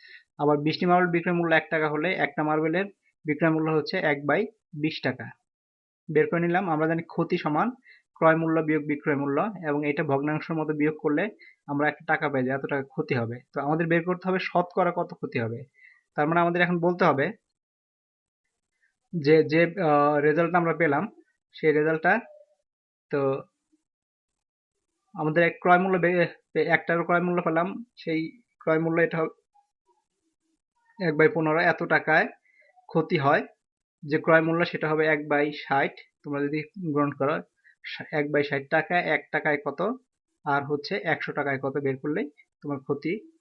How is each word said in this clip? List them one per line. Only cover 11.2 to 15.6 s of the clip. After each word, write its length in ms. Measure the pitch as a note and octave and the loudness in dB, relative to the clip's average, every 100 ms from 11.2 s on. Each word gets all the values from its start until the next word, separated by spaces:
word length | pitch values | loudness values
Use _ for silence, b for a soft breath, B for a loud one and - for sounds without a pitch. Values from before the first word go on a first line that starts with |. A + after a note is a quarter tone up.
| G#3+ - b b - | -2 -6 b b -6
আমরা 180 | C#3+ D3 | -2 0
একটা 160 | D3 D#3+ | -2 -2
টাকা 180 | D3+ D3+ | -2 0
পেয়ে 160 | C3+ B2+ | 0 -2
যাই, 100 | C#3 | -2
এত 100 | C#3 | -4
টাকা 180 | C#3 | -4
ক্ষতি 300 | C3+ - D3+ C3 | -4 -6 -2 -2
হবে। 200 | A#2 B2 _ | -4 -8 _
তো 40 | D3 | -6
আমাদের 240 | C#3+ D#3 E3 | -2 0 2
বের 160 | E3+ | 0
করতে 200 | E3+ F3+ F#3 | 0 -4 -2
হবে 120 | F#3 | -4
শতকরা 500 | - E3+ F3 G#3 F3 F3 | 0 -2 0 0 0 -2
কত 140 | E3+ | -6
ক্ষতি 260 | - C3 B2+ | -8 -6 -4
হবে। 200 | A2+ B2 | -4 -8